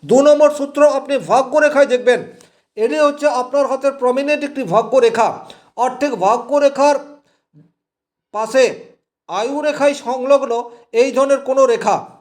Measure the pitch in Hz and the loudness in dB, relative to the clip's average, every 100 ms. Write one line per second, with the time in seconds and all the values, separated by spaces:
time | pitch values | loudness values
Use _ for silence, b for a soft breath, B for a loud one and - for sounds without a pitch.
0 | 143 247 285 294 302 294 277 - 294 277 | 2 4 4 6 4 2 -8 2 2 2
1 | 269 277 156 226 262 302 294 269 277 247 | -4 -6 0 0 2 0 2 2 2 2
2 | 240 233 147 - b b b - 226 302 | 2 0 -2 -20 b b b -4 -4 0
3 | 294 285 294 247 247 277 269 262 277 269 | 0 0 -2 -2 -2 -2 -2 -2 -4 -2
4 | 247 247 285 294 285 - 220 190 233 262 | -2 -2 -2 -4 -4 -8 -2 -2 2 2
5 | 240 226 214 139 - B B - 247 254 | 2 2 -2 -2 -16 B B -4 -4 -2
6 | 285 233 190 233 233 285 285 277 285 277 | -4 0 0 0 0 0 0 2 0 0
7 | - - _ _ _ 151 _ _ _ _ | -4 -20 _ _ _ _ _ _ _ _
8 | _ _ _ 208 220 262 240 - - _ | _ _ _ -8 -2 2 2 0 -18 _
9 | _ _ _ 175 233 277 302 285 285 285 | _ _ _ -6 -6 -4 -4 0 -2 -2
10 | 233 254 254 277 254 233 240 B B 226 | -8 -8 0 0 0 -6 -8 B B -2
11 | 269 233 277 269 - 269 262 226 208 170 | 0 0 0 0 0 0 2 2 0 -2
12 | - - | -4 -20